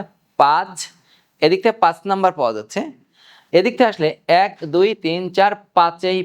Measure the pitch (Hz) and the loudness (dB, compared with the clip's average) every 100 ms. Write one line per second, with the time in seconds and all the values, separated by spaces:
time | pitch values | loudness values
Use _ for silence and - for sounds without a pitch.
0 | 196 _ _ - 143 156 190 175 - _ | -8 _ _ 0 2 2 -2 -12 -16 _
1 | _ _ _ _ 151 190 220 220 165 170 | _ _ _ _ 0 2 0 0 0 -2
2 | 196 190 185 160 123 107 104 - 302 254 | -6 0 0 0 -4 -4 -8 -8 -8 -12
3 | _ _ _ _ _ 165 190 240 240 196 | _ _ _ _ _ 0 0 0 -2 0
4 | 156 - - 170 202 202 165 160 202 220 | -4 -4 0 0 0 -4 -6 0 0 -2
5 | 165 170 185 180 196 202 _ - 170 170 | -6 -6 -6 0 0 0 _ 0 0 0
6 | 185 185 | -4 -4